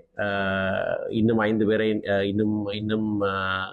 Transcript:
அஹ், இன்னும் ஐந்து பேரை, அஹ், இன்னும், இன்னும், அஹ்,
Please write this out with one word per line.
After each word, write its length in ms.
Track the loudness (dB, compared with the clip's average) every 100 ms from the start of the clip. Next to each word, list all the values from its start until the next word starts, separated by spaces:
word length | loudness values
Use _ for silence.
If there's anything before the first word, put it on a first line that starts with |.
| -12 -6
அஹ், 800 | -4 -2 0 0 0 -2 -2 -4 -2
இன்னும் 280 | 2 4 4
ஐந்து 280 | 2 2 2
பேரை, 220 | 2 2 0
அஹ், 240 | 0 0 0
இன்னும், 300 | 0 0 0 -2
இன்னும், 500 | -4 -2 -2 0 0
அஹ், 460 | 0 -2 -2 -4 -4